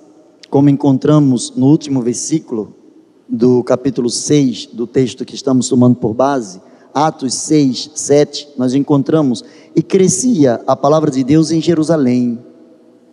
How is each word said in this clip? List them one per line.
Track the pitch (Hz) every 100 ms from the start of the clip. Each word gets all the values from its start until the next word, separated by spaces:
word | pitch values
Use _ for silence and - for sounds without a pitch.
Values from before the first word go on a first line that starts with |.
| _ _ _ _ -
como | 139 143
encontramos | 139 143 131 143 151 143 120 - 127
no | 131
último | 156 143 135
versículo | 117 117 - 160 - 113 98 - _ _ _ _ -
do | 117 127 123
capítulo | 117 127 139 127 120
seis, | - - 151 135 110 -
do | 110 117
texto | 135 123 -
que | 123
estamos | 110 - 131 113
tomando | 127 123 120
por | 117
base, | 117 135 139 104 90 - - _
Atos | - 156 - 131
seis, | - - 156 139 120 -
sete, | - - 143 147 - - -
nós | 127
encontramos: | 135 139 143 131 156 139 113 - - -
"E | -
crescia | 156 190 185 - 180 190 135 113 -
a | 135
palavra | 143 156 151
de | 131
Deus | 127 156 151
em | 160
Jerusalém." | 156 160 147 160 127 123 123 117 - - - _ _ _ _